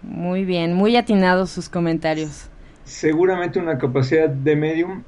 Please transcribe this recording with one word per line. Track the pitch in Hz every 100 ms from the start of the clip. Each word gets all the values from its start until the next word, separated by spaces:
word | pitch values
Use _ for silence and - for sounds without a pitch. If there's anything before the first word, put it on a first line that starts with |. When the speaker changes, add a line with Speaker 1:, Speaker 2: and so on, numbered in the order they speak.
Speaker 1:
Muy | - - 175 185 190
bien, | 175 165
muy | 175 208 240
atinados | 240 208 185 185 185
sus | 185 170
comentarios. | 180 170 160 160 156 156 143 - - - - -
Speaker 2:
Seguramente | - 156 156 185 185 175 190
una | 170 131
capacidad | 131 131 131 160 156
de | 135 135 151
medium | 156 160 175 190